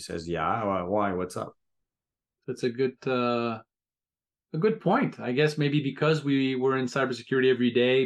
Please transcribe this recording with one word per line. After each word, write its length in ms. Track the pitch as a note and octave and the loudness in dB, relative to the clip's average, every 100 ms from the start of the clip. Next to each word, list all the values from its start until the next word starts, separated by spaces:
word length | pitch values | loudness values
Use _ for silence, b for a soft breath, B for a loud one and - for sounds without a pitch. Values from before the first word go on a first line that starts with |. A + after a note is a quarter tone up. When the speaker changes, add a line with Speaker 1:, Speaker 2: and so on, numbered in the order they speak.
| - | -10
Speaker 1:
says, 140 | F2 E2 E2 | -10 -6 -4
"Yeah, 280 | D#2+ A2+ G#2 | -2 -2 -2
why, 120 | F#2+ F2+ | -2 -2
why? 140 | G#2 G2+ F2+ | -2 -2 -2
What's 180 | F2+ - | -6 -8
up?" 80 | - - _ _ _ _ _ _ _ _ - | -10 -14 _ _ _ _ _ _ _ _ -12
Speaker 2:
That's 180 | B2 B2+ | -6 -4
a 0 | A#2 | -2
good, 160 | C3+ B2+ C3+ | -2 -2 -4
uh, 540 | B2+ B2 A#2+ A#2 A2+ - _ _ _ _ _ _ _ _ D#3+ | 0 0 0 -2 -6 -12 _ _ _ _ _ _ _ _ -2
a 0 | |
good 160 | G#3+ - | 0 0
point. 400 | E3+ B3 A#3+ - A2+ | 0 2 0 -4 -4
I 40 | B2+ | 2
guess 140 | D3+ D#3 | 2 2
maybe 220 | C#3+ D3 C#3 | 0 0 -2
because 320 | - D3+ D#3+ C#3+ | 0 0 2 2
we 260 | C#3 C3 B2+ | 2 2 0
were 200 | C3 C3 | 0 0
in 80 | B2+ | 0
cybersecurity 640 | C3+ C3 A#2+ - C3 C3 | -2 -2 -4 -2 2 4
every 200 | A#2+ B2 A#2+ | 4 4 4
day, 120 | B2 C3 | 4 4